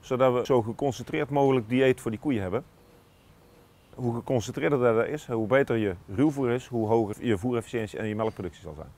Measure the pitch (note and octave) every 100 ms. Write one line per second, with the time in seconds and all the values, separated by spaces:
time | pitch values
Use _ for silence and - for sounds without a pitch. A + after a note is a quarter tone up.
0 | - B2+ C3 B2 A2 B2+ A2 A2+ C#3+ B2
1 | B2 D#3 C#3+ C#3+ C#3 C3 G#2+ B2+ C3 B2+
2 | - G#2+ D3+ A#2+ F#2+ G#2 - - - -
3 | _ _ _ - - - - _ _ -
4 | B2 A#2 A2 C3 A2 B2+ D#3 C#3+ B2 A2+
5 | A#2 D3+ - A#2 G#2+ C3 C#3 A#2+ G#2 F2+
6 | - G2 D3+ C#3 B2+ B2 - A#2+ G#2+ A2+
7 | G#2+ G#2+ A2 G2+ B2 A#2+ A2 A#2 G#2+ -
8 | G#2+ G#2+ A2 - F#2 - D#2+ D2+ C#2+